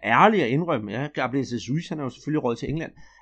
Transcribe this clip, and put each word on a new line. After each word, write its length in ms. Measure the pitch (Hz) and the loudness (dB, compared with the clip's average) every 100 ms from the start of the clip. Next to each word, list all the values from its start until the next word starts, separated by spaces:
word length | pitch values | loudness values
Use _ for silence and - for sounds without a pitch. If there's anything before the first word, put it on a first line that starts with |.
ærlige 400 | 101 123 202 208 | 2 6 6 6
og 40 | 117 | 2
indrømme, 440 | 143 170 131 104 | 2 0 -2 -2
ja, 160 | 107 147 | -6 -6
Gabriel 320 | 147 127 135 127 | -4 -2 -2 -2
Jesus, 360 | 120 117 156 170 | -6 -4 -4 -4
han 100 | 156 | -6
er 40 | |
jo 80 | 131 | -8
selvfølgelig 320 | - - 151 | -8 -4 -2
røget 160 | 127 117 | 0 -2
til 100 | 131 | -4
England, 240 | 156 - - - - | -6 -8 -14 -20 -20